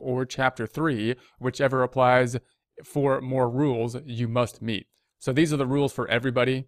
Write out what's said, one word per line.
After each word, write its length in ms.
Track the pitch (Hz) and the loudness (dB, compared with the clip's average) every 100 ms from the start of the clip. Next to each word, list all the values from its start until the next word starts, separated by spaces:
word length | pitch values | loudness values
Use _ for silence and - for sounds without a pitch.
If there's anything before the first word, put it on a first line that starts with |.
or 200 | 135 123 | -2 -4
chapter 440 | 131 - 131 - 113 | -4 -2 -2 -2 -6
three, 480 | - 160 120 107 123 - _ | -4 -2 -2 -2 -4 -10 _
whichever 420 | 123 - 139 131 | -6 -2 0 2
applies 560 | 123 131 127 127 127 120 - _ _ - | 0 2 4 4 2 -2 -10 _ _ -20
for 380 | - 147 139 135 | -8 -2 0 0
more 280 | 131 131 123 | -2 0 2
rules 460 | 123 147 120 120 123 147 | 2 2 0 -2 -6 -8
you 220 | 117 117 | -4 -2
must 340 | 120 117 - | 0 0 -2
meet. 260 | 113 101 - _ _ _ | -6 -6 -8 _ _ _
So 120 | - | -2
these 220 | 131 160 | 2 2
are 40 | 147 | 2
the 80 | 131 | 0
rules 280 | 139 139 | 0 0
for 160 | - - | -2 -2
everybody, 560 | 120 131 123 123 131 | -2 0 0 0 -2